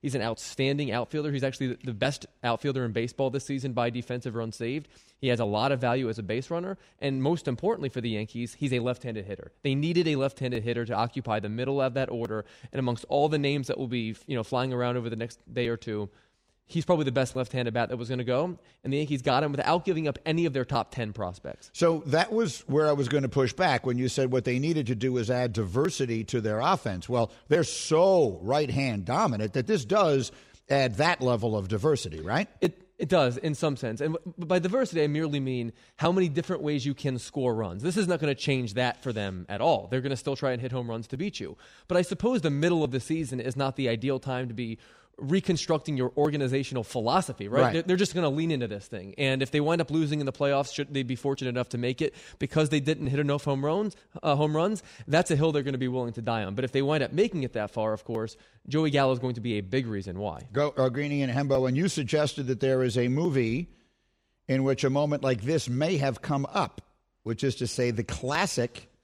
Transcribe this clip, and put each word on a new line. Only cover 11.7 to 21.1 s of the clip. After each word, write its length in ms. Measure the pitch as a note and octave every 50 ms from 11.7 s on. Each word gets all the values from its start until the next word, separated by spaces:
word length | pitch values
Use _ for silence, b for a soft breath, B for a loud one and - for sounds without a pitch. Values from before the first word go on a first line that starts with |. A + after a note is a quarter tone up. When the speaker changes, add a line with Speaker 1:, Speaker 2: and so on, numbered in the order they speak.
| C#3 C#3 C3
Speaker 1:
of 100 | C3 A#2+
that 160 | C3+ C3 -
order, 360 | - A#2 A#2 G#2 A2 G#2+ G#2 B B B B B2 B
and 60 | C3+
amongst 260 | C3 B2 A#2+ A2+ - -
all 180 | - C#3+ C#3+ D#3
the 100 | D3+ D3+
names 280 | C#3+ C#3 C#3+ D3 C3
that 100 | - -
will 120 | - C3+ B2
be, 280 | B2 B2 A2+ A2 A2 - -
you 80 | - C#3
know, 60 | A#2+ A2
flying 300 | - - B2 B2+ C3 B2+
around 240 | B2 B2 B2 B2
over 140 | B2 A#2 A#2
the 60 | A2+
next 220 | A2 A#2 A#2 - - _ - -
day 160 | B2 A#2+ A#2
or 80 | A#2
two, 320 | A2+ - - G#2+ G#2 G#2 G2 b b b b b b b b b b _ _
he's 160 | - E3+ D3+
probably 200 | - F3+ D#3 D3+
the 60 | C3+ A#2+
best 240 | C#3 C3 B2 -
left-handed 360 | C3 B2+ - - C3 B2 A#2 A2
bat 160 | A#2+ A#2 A2
that 80 | B2+
was 140 | A#2+ A#2+ A2+
gonna 140 | C3 B2+ B2
go, 340 | A#2 B2 B2+ D#3 F3+ F3+ - b b b b b
and 80 | B2+ C3+
the 60 | C#3+
Yankees 240 | D3+ C#3 D3 C3 A#2+
got 200 | C#3+ C3 B2+ D3+
him 100 | D3+ C#3+
without 340 | C3+ - - D#3+ F3+ -
giving 200 | - F#3 D#3 D#3+
up 120 | D3+ C3 - -
any 180 | D#3+ D#3 E3 E3+
of 80 | E3 C3
their 140 | C3+ B2+
top 240 | - C#3 A#2+ A2 -
ten 240 | - - A#2 G#2+